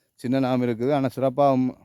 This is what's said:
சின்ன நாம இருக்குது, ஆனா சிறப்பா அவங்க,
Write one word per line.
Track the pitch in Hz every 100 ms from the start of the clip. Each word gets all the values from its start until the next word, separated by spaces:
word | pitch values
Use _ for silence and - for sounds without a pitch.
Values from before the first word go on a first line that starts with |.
| _ -
சின்ன | 123 135
நாம | 131 127 123
இருக்குது, | 113 127
ஆனா | 147 131
சிறப்பா | - 135 131 139
அவங்க, | 131 127 -